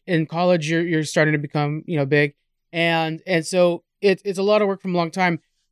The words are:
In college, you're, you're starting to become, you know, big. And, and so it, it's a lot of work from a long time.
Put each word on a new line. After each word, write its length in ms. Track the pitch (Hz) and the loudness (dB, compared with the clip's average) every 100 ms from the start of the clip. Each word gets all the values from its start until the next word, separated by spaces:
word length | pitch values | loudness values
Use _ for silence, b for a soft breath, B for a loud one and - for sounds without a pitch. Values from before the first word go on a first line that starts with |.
| - | -4
In 200 | 175 156 | -2 -2
college, 440 | 165 180 180 151 | 0 2 2 0
you're, 160 | 165 170 | -2 0
you're 180 | 160 | -2
starting 280 | 151 - 151 | 0 0 2
to 40 | 151 | 0
become, 460 | 147 156 147 151 - | -2 -2 -2 -4 -4
you 100 | 165 | -2
know, 100 | 139 | 2
big. 300 | 147 147 - _ _ _ | 2 2 -2 _ _ _
And, 480 | 165 170 165 160 160 - | -2 0 0 -2 -6 -2
and 200 | 175 156 | -2 0
so 380 | 185 180 170 _ _ | 2 2 0 _ _
it, 200 | 202 185 202 | 0 0 -2
it's 140 | 190 | -4
a 40 | |
lot 180 | 196 208 | 2 2
of 60 | 208 | 2
work 140 | 190 | -2
from 120 | 190 | -2
a 40 | 175 | -2
long 120 | 170 | -2
time. 300 | 185 180 165 - _ _ | 0 -2 -2 -8 _ _